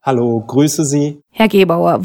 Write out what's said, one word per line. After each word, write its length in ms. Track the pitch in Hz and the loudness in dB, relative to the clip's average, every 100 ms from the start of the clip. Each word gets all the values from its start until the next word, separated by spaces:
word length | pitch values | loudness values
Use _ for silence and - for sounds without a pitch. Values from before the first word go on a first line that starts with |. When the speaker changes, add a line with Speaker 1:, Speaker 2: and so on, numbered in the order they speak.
Speaker 1:
Hallo, 420 | - 127 120 113 110 | -4 -2 0 -2 -2
grüße 360 | 127 151 160 | 0 0 0
Sie. 380 | 147 143 147 147 _ | -2 -2 -2 -6 _
Speaker 2:
Herr 180 | - 220 | -2 0
Gebauer, 520 | 202 180 170 175 135 | 2 2 0 0 0